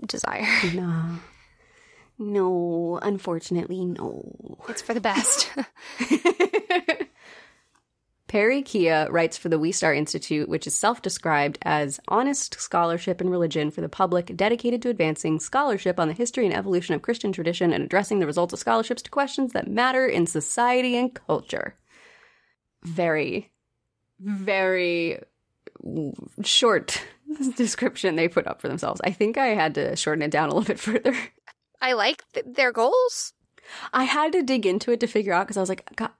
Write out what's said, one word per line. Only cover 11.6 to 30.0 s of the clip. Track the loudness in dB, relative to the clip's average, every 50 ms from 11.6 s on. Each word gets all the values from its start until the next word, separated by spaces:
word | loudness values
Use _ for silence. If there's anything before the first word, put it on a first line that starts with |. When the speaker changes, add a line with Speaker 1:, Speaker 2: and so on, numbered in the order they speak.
Speaker 2:
as | -2 0 0 0 0 -2 -4 -8 -4 0
honest | 0 2 2 2 0 -2 -4 -8 -8 -10
scholarship | -8 -2 0 2 2 2 0 -2 -2 -4 -2 0
and | 0 0
religion | 2 2 0 0 0 0 -2 -2
for | -2 -4
the | -8 -6
public, | 0 0 0 2 2 0 -2 -2 -2
dedicated | 0 2 2 2 2 0 0 0 0
to | 0 -2
advancing | 0 2 2 0 0 0 -2 -2 -2 -2
scholarship | -2 -2 0 0 2 2 0 0 0 0 0 2
on | 0 0
the | 0
history | -2 -4 -2 0 0 0
and | 2 2
evolution | 0 0 0 0 0 2 0 -2
of | -2
Christian | 0 -2 -4 -2 -2 -4
tradition | -4 -2 -2 -2 0 2 2 2
and | 2 2 0
addressing | 2 0 0 2 2 0 0
the | 0
results | 0 2 0 0 0
of | -2 -4
scholarships | 0 2 2 2 2 -2 -4 -6
to | -6 -4
questions | -2 -2 0 0 0 -2 -2 -2
that | -2 -4 -4 -2
matter | 0 0 2 2 2 2 2
in | 2 2 2 0
society | 2 0 -4 -4 -2 0 2 2 4 4 2 2 2 2
and | 0 0 -2 -4
culture. | -6 -2 -2 -2 -2 -2 -6 -8 -6 -6 -8 -10 _ _ _ _ -20 -20 -20 -20 -20 -20 _ _ _ _ _ _ _ _ _ _ _
Very, | -14 -8 -2 0 0 2 2 2 0 -2 -4 -6 -6 _ _ _ _ _ _ _ _ _ _ _ _ _ _ -12
very | -6 -6 -6 -4 -2 0 0 2 2 2 2 2 2 0 0 0 0 -2 -4 -6 -12 _ _ _ _ _ _ _ -20 -20 -18 -14 -12 -8 -6 -6 -6 -6 -8 -10 -16 -16 -10 -6
short | -2 2 2 4 6 6 4 4 2 -2 -6 -6 -8 -10 -20 _ -10 -8
<laughs> | -6 -2 -2 -4 0
description | 0 0 0 0 -2 -2 -2 -2 0 -2 0 2
they | 2 0 2
put | 2 0 -2 -2
up | -6 -6
for | -6 -6
themselves. | -4 -4 -4 -4 -4 -2 -2
I | -4
think | 0 0 0 0 2 2
I | 2 2
had | 2 2 2 0 0
to | 0 -2 -2 -2
shorten | -2